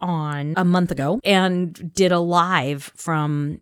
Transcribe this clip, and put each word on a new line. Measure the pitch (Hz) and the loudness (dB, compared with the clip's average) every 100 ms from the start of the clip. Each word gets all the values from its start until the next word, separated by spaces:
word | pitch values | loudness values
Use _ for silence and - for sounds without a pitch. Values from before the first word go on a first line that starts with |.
on | 180 160 151 143 147 175 | -4 -2 -2 -4 -4 0
a | 180 | 2
month | 180 175 | 2 2
ago | 139 139 226 | -2 -2 -2
and | - 190 185 180 175 - 170 | 2 2 2 0 -4 -6 -10
did | - 185 | 2 2
a | 175 | 4
live | 170 175 175 175 131 143 - - | 2 2 2 0 -2 -6 -8 -14
from | - 160 151 147 147 - | -4 -2 0 0 -2 -6